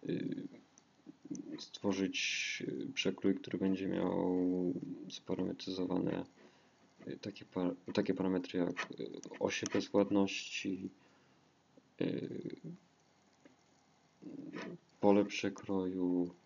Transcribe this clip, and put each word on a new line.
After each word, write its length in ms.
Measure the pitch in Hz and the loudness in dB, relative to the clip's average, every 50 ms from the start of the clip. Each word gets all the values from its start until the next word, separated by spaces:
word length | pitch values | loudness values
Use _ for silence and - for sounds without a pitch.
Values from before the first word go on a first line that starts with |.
| - | -2
y, 440 | - - - - - - - - - - - - _ _ - _ _ _ _ _ - - _ _ - - - - - - - | -2 -2 -2 -2 -2 -4 -4 -6 -10 -12 -16 -20 _ _ -20 _ _ _ _ _ -20 -20 _ _ -10 -8 -8 -8 -8 -8 -10
stworzyć, 1040 | - - - - - 101 95 95 95 92 90 - - - - - - - - - - - | -10 -12 -14 -4 -2 0 0 2 0 0 0 -2 -2 0 0 -2 -2 -4 -4 -4 -4 -4
y, 260 | - - - - - | -4 -4 -6 -6 -4
przekrój, 420 | - - 98 95 - - 98 95 | 0 0 0 0 2 4 4 4
który 220 | 95 - - - 90 | 4 0 -6 -4 0
będzie 300 | 95 95 95 92 95 95 | 2 2 2 2 2 0
miał 880 | 95 92 92 90 92 92 92 90 90 90 90 90 90 90 90 87 87 - - 90 - - - - | 0 2 2 2 2 2 2 4 4 4 4 4 4 4 2 2 2 0 -2 -6 -8 -8 -10 -10
sparametryzowane, 1160 | - - - - 92 92 92 92 92 90 - - 95 92 92 92 92 90 92 95 92 90 90 - - - - - - - - - _ _ - - _ _ - - | -12 -12 -4 -4 -2 0 0 -2 -2 -4 -4 -6 -2 -2 0 2 2 2 2 2 0 0 -4 -6 -10 -20 -20 -20 -20 -20 -20 -20 _ _ -20 -20 _ _ -10 -10
y, 100 | - - | -8 -6
takie 280 | - 107 98 - - | -6 -8 -8 -8 -14
pa-, 260 | - - 92 90 90 90 - - - - | -6 -2 0 0 0 0 -2 -6 -2 2
takie 200 | - 101 101 95 | 2 4 2 2
parametry 460 | 92 95 95 92 92 90 - - 92 | 2 2 2 2 2 0 0 0 0
jak, 320 | 87 87 85 - - - | 2 2 0 -4 -6 -8
y, 480 | - - - - - - - - - - | -6 -8 -8 -8 -8 -10 -12 -12 -6 0
osie 280 | - 98 - - - 104 - | 0 0 0 0 -2 0 0
bezwładności, 1160 | 104 98 - - 104 101 101 101 101 98 95 - - - - - - - 98 95 95 98 98 - - - - - _ _ _ _ _ _ _ _ _ _ _ _ - _ _ _ - | 0 -2 2 4 4 4 6 6 4 4 4 2 -4 -6 -6 -8 -4 -2 -2 -2 -2 -4 -8 -8 -10 -20 -20 -20 _ _ _ _ _ _ _ _ _ _ _ _ -20 _ _ _ -2
y, 540 | - - - - - - - - - - - - - 160 170 180 _ _ _ _ _ _ _ _ _ _ _ _ _ - - _ _ _ _ _ _ _ _ _ _ _ _ _ - - - - - - - - - - - - _ _ _ _ | 0 0 0 -2 -4 -4 -6 -6 -6 -6 -8 -8 -10 -12 -12 -12 _ _ _ _ _ _ _ _ _ _ _ _ _ -20 -20 _ _ _ _ _ _ _ _ _ _ _ _ _ -16 -14 -12 -12 -12 -10 -10 -10 -10 -10 -12 -12 _ _ _ _
pole 260 | - 104 101 101 101 | 6 8 8 8 6
przekroju 1080 | 101 - - - 101 95 - - - 98 95 92 92 92 92 90 90 90 90 87 85 87 - _ | 4 0 -2 -2 -4 -4 -4 -8 -4 -2 0 0 0 0 0 2 2 4 2 2 0 -2 -10 _